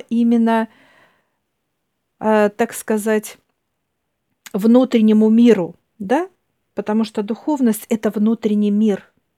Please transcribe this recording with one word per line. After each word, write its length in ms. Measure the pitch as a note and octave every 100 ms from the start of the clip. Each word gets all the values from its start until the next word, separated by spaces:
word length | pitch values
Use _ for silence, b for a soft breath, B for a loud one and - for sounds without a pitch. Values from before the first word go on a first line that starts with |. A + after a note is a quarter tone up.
| -
именно, 580 | A#3 A#3 A#3 A3+ A3+ A3 b b b b b b b _ _ _ _ _ _ _ -
э, 300 | G#3+ G#3+ G#3
так 240 | - A#3
сказать, 640 | - - A3 G#3+ G#3+ G#3+ - _ _ _ _ _ _ _ _ _ _ -
внутреннему 760 | G3+ A3+ B3 B3+ A#3 A3 G#3+ A3
миру, 460 | A3 A#3+ G3 E3+ - _ -
да? 300 | G3 C4+ F#4 _ _ _ _
Потому 300 | - G3+ A3
что 180 | A3 -
духовность — 640 | G#3 A#3 - D4 B3 G#3+ -
это 200 | A#3 A3
внутренний 640 | G#3 G#3 A3+ A3 G#3 G#3
мир. 420 | G3+ A3 F#3+ - _ _